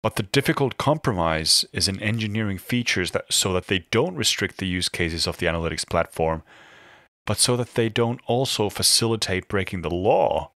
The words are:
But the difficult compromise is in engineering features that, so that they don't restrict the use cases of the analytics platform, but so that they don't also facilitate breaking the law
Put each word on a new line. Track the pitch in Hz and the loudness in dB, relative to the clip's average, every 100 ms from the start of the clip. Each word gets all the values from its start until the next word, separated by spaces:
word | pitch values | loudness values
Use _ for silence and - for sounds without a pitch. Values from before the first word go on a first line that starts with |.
But | - - | -2 -2
the | |
difficult | 101 - 135 156 135 - | 0 0 0 0 0 0
compromise | - 151 - 95 82 80 80 - - | 0 0 0 0 0 0 2 0 0
is | 101 98 | -2 -2
in | 98 | -2
engineering | 107 113 107 107 107 95 | -2 -2 -2 -2 -2 -4
features | - 123 117 - 87 | -2 -2 0 0 -2
that, | - - | -6 -2
so | - 101 | 0 2
that | 90 - | 0 0
they | 95 - | -2 2
don't | 113 165 165 | 2 2 0
restrict | 110 - 98 - | 0 0 -2 -4
the | 95 | -2
use | 90 85 | -2 -2
cases | - 85 82 85 | -2 -2 0 -4
of | 82 | 0
the | 85 | 0
analytics | 82 82 80 - | 0 -2 -4 -2
platform, | 85 82 - 80 82 - - - - - - _ _ - | 0 0 0 -2 -2 -8 -20 -20 -20 -20 -20 _ _ -6
but | 104 | 0
so | - 123 | 2 2
that | 117 | 0
they | - 113 | 0 0
don't | 110 117 127 - | 2 0 -2 -2
also | 120 131 - 104 | 0 0 0 -2
facilitate | - - - 117 113 - 92 - | 2 2 4 2 0 0 -2 0
breaking | 101 92 95 | -2 -2 -4
the | 80 | -2
law | 87 101 151 - 78 - | 2 4 4 4 0 -4